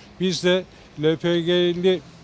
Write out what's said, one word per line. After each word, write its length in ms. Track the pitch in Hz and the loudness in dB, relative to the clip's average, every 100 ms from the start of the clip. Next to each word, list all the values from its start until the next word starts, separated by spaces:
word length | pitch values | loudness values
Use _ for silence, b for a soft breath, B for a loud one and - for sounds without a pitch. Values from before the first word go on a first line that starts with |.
| B B | B B
Biz 240 | 185 165 | -4 -2
de 200 | 180 185 180 B B - | 0 0 -2 B B -4
L 120 | 156 160 | -2 0
P 260 | 170 170 | 0 -2
G'li 600 | 165 180 175 175 185 180 - - | 0 0 0 0 0 0 -4 -20